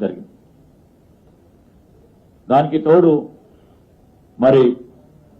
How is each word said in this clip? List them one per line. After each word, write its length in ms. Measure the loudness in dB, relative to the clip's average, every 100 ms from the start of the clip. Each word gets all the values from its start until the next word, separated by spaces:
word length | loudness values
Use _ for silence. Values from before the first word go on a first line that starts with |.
జరిగింది. 280 | -10 -10 -20 _ _ _ _ _ _ _ _ _ _ _ _ _ _ _ _ _ _ _ _ _ -4
దానికి 320 | -2 -2 -4 0
తోడు 280 | 2 2 0 -4 -18 _ _ _ _ _ _ _ _ _ -2
మరి 260 | 2 2 2 -2 -12 _ _ _ _